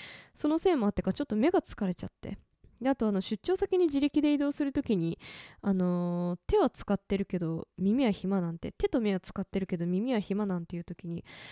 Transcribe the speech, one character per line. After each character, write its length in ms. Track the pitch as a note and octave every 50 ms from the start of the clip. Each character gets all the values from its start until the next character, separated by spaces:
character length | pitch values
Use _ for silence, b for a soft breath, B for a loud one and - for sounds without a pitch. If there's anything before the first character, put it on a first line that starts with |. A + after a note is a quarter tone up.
| B B B B B B B
そ 140 | - -
の 100 | D4 D#4
せ 140 | E4 - F#4+
い 40 | F4
も 100 | C4+ G#3
あ 20 | G#3
っ 40 | -
て 80 | -
か 120 | - F#3+ -
ち 80 | -
ょ 20 | D4
っ 20 |
と 100 | - G#3+
目 160 | G#3+ A#3+ E4+
が 100 | - -
疲 240 | - - - - G#3+
れ 80 | F3+ F3
ち 120 | - -
ゃ 20 |
っ 40 | F#2 _ -
て。 180 | - - G3+ - _ _ _ _ _ - _ -
で、 80 | A#3 C4
あ 60 | C#4
と 120 | - A#3
あ 40 | G#3+
の、 100 | G3+ F#3+
出 200 | - - A3 -
張 140 | - - F#4
先 220 | - G4+ - F#4+
に 80 | F#4 F4+
自 140 | D#4 C#4 C#4
力 220 | C#4 C#4+ - D4+
で 120 | C#4+ D4 D4
移 40 |
動 140 | C#4 C#4+ C#4+
す 120 | C#4+ - D4
る 80 | C#4
と 120 | - D4 -
き 140 | - A3
に、 220 | F3+ E3 E3 - - B B B B B B B B
あ 120 | - G3 G3
の 640 | F#3 F3+ F3+ F3+ F3 F3 F3 F3 F3 F3 F3 F3+
ー、 20 | - _
手 100 | - G#3 G#3+
は 100 | D4 B3
使 220 | - - - -
っ 60 | G3+
て 200 | - _ - G3
る 80 | G3 G3
け 140 | - - F3+
ど 280 | F3 D#3+ D#3+ D#3+ - _ -
耳 280 | - F3+ G3 A3 C4+ C#4
は 60 | A3
暇 280 | G3 - - F#3 G3 F#3+
な 100 | F3 E3
ん 60 | E3
て、 140 | E3+ - E3+
手 160 | - - -
と 140 | G4+ - C4
目 120 | A3 G#3 F#3+
は 60 | F3+
使 200 | - - - -
っ 60 | F#3+
て 140 | - - G3
る 60 | F#3+
け 100 | - F#3+
ど 100 | E3 E3+
耳 260 | F3 F3+ F#3 A3+ C4 B3+
は 60 | G#3
暇 260 | F#3+ - G3 G#3 G#3+
な 140 | G3 F3+ F3
ん 60 | E3+
て 100 | - -
い 40 | E3+
う 40 | E3+
と 100 | - E3+
き 120 | _ -
に、 160 | E3+ E3+ E3 B B B B B B